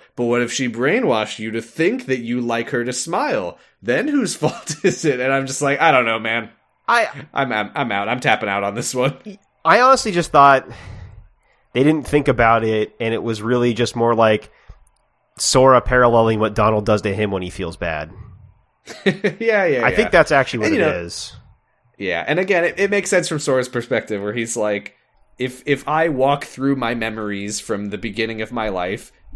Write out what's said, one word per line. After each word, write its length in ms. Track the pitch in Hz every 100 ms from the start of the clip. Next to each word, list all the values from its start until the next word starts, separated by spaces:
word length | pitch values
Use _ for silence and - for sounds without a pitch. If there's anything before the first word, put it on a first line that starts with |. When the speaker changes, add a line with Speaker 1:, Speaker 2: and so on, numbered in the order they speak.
| _ -
Speaker 1:
But 80 |
what 180 | 120 120
if 100 | 120
she 160 | - 123
brainwashed 720 | 113 135 226 202 110 107 -
you 140 | 110
to 100 | 113
think 440 | 113 - 170 254 -
that 120 | 117
you 220 | 117 123
like 300 | 117 117 117
her 140 | 123
to 80 | 120
smile? 640 | 123 160 180 285 117 87 - _ _
Then 280 | 101 135 285
whose 260 | 285 185 -
<laughs> 0 |
fault 480 | 147 - - -
is 200 | 190 -
it? 160 | 156 123
And 120 | 131
I'm 140 | 135 131
just 160 | 135
like, 180 | 143 139
I 120 | 165
don't 120 | 131
know, 140 | 113 113
man. 320 | 113 117 107 _ _ _ -
Speaker 2:
I 160 | 233 202 147 -
Speaker 1:
I'm, 180 | - 131
I'm, 180 | 107 104
I'm 180 | - 123
out. 160 | 101 101
I'm 100 | 127
tapping 280 | 139 107 104
out 160 | 101
on 100 | 101
this 200 | 107 117
one. 200 | 127 135 156 208 196 _ _
Speaker 2:
I 180 | 156 208
honestly 280 | 254 254 220
just 200 | 175 156
thought 360 | 147 139 135 - - - - - - - _ _ _ _
they 100 | 123
didn't 220 | 143 156 -
think 220 | 147 135
about 360 | 123 113 113
it, 300 | 110 110 107 -
and 140 | 113
it 100 | 113
was 200 | 110 107
really 320 | 110 123 123
just 200 | 113 117
more 200 | 120 117
like 360 | 113 110 107 - _ - - _ _ _ _ _ -
Sora 440 | - 131 131 123
paralleling 580 | 127 127 120 117 113 107
what 140 | 107
Donald 320 | 104 107 107 104
does 160 | 107
to 120 | 101
him 160 | 98 104
when 120 | 95
he 80 | 90
feels 260 | - 85 82
bad. 340 | 85 76 78
Speaker 1:
<laughs> 880 | - - - - _ _ _ - -
Yeah, 640 | 202 - 196 - 226 214 180
yeah, 180 | 131
Speaker 2:
I 60 | 117
think 120 | - 226
Speaker 1:
yeah. 40 |
Speaker 2:
that's 220 | 175 151
actually 280 | 143 127 117
what 60 | 107
Speaker 1:
And, 80 | 269
you 60 |
Speaker 2:
it 40 | 156
Speaker 1:
know, 120 | 87
Speaker 2:
is. 360 | 87 - - - - _ _ _ _ -
Speaker 1:
Yeah, 260 | 95 85 101
and 120 | 160
again, 260 | 190 180
it, 140 | 170 -
it 100 | 196
makes 200 | 202 -
sense 180 | 180 160
from 100 | 151
Sora's 300 | 147 131 123
perspective, 540 | 123 - 117 110 101
where 100 | 104
he's 240 | 117 113 117
like, 380 | 107 104 104 _ _ _ _ -
if, 240 | 127 - -
if 200 | 139 -
I 220 | 156 165
walk 360 | 131 135 143
through 320 | - - 135 135
my 180 | 117
memories 680 | 120 113 110 104 101 101 104
from 300 | - 101 104
the 80 | 101
beginning 420 | 113 98 110 110
of 100 | 110
my 200 | 120 110
life, 420 | 92 90 110 - _ -